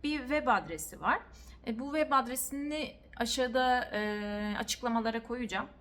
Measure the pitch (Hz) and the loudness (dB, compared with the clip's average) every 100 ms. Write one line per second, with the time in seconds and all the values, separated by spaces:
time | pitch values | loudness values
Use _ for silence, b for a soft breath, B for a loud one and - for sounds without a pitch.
0 | 294 302 247 302 294 214 151 160 - - | 0 -2 0 0 4 2 2 -8 -8 -2
1 | 180 339 - B B B - 226 277 302 | 0 0 -2 B B B -6 -4 -2 0
2 | 302 277 240 254 - 277 285 302 285 - | 4 4 4 -4 -4 -4 -4 -4 -4 -8
3 | - - 233 - 254 247 254 247 - 208 | -20 -4 -2 2 2 4 4 4 2 -2
4 | 208 208 208 208 208 208 214 - 247 233 | 0 -2 -2 -2 -2 -2 -2 -2 0 2
5 | 226 226 226 247 233 190 - - | 2 -2 -4 -4 -2 -2 -4 -12